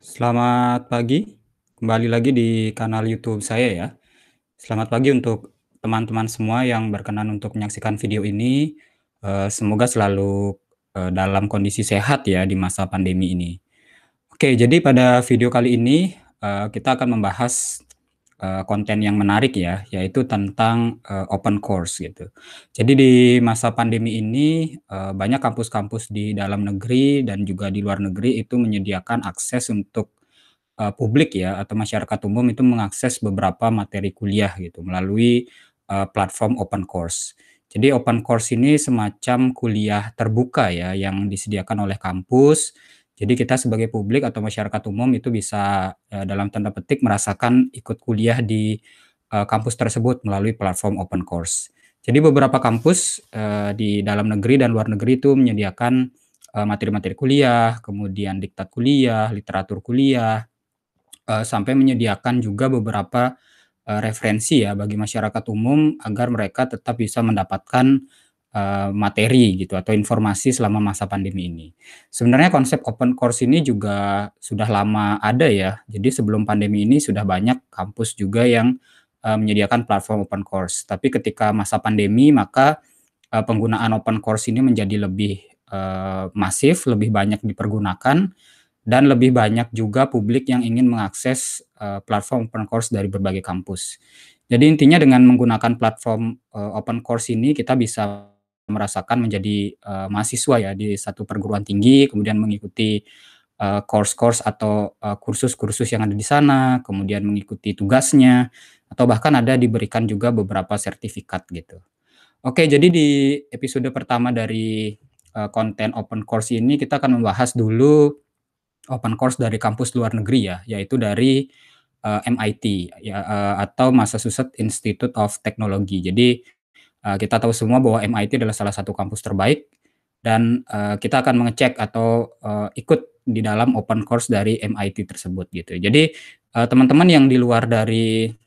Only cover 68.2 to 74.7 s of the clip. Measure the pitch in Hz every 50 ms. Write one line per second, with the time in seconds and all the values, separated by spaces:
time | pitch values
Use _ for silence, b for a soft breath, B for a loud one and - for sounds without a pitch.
68.2 | b b b b _ _ _ 107 101 98 101 98 98 101 98 101 104 101 101 -
69.2 | 107 113 127 127 123 107 95 92 95 90 98 92 90 - 110 107 104 - 117 113
70.2 | 107 104 101 95 - 135 123 - 120 104 104 110 104 104 95 - 104 95 - 98
71.2 | 98 95 92 98 90 87 85 82 80 78 _ b b b b b b b - -
72.2 | 120 117 120 131 165 180 175 143 131 131 - - - - 117 - 131 123 127 127
73.2 | - 120 120 - 127 120 139 165 160 135 117 101 101 104 101 101 101 101 101 101
74.2 | 104 101 _ _ - - 113 104 107 107